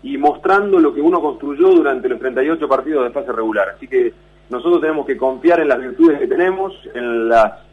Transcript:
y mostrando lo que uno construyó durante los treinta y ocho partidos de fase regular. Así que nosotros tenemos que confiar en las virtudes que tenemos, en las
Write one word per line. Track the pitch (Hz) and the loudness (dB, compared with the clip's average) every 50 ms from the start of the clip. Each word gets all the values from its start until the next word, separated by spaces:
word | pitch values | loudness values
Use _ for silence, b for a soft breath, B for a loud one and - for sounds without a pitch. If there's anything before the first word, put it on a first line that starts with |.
| - | -10
y | 135 139 | -8 -8
mostrando | 135 143 151 143 - - 185 190 202 208 202 190 185 | 0 0 0 0 0 0 0 2 2 2 2 4 4
lo | 160 147 127 | 4 2 2
que | 143 147 | 2 0
uno | 165 185 170 | 2 2 2
construyó | 151 151 131 - - 143 143 139 175 190 | -2 -4 -6 -6 -8 -10 -2 2 4 6
durante | 190 170 151 143 135 127 113 127 | 6 6 4 2 -2 -2 -2 -4
los | 123 110 | -4 -4
treinta | 123 131 120 123 131 | -6 -4 -2 -2 0
y | 151 | 0
ocho | 165 160 151 | 0 -2 0
partidos | 139 135 131 - 151 160 139 127 | 0 0 0 0 -2 -2 -2 -2
de | 120 | -2
fase | 120 143 139 123 | -4 -6 -6 -6
regular. | 117 113 113 113 107 104 98 95 - | -6 -4 -4 -2 0 -2 -2 -4 -4
Así | - - | -14 -16
que | - 131 127 123 117 - _ _ _ _ _ _ _ | -4 0 0 0 0 -4 _ _ _ _ _ _ _
nosotros | 123 123 - 165 175 165 | -12 -6 -2 0 0 2
tenemos | 143 156 156 156 139 | 2 0 -2 -4 -4
que | - 135 110 | -6 -4 -2
confiar | 131 131 131 123 - 165 180 175 | -2 -4 -4 0 2 2 2 2
en | 156 147 | 2 0
las | 127 120 | 0 -2
virtudes | 127 127 120 - 165 165 147 143 | -2 -10 0 4 4 4 4 4
que | 135 113 | -2 -2
tenemos, | 131 147 175 185 190 190 190 190 - - - - - | 0 0 0 0 -2 -2 -6 -8 -8 -14 -20 -14 -12
en | 123 120 120 117 117 113 117 | -10 -8 -4 -4 -4 -2 2
las | 117 113 110 107 - - - _ | 4 4 4 2 0 -10 -20 _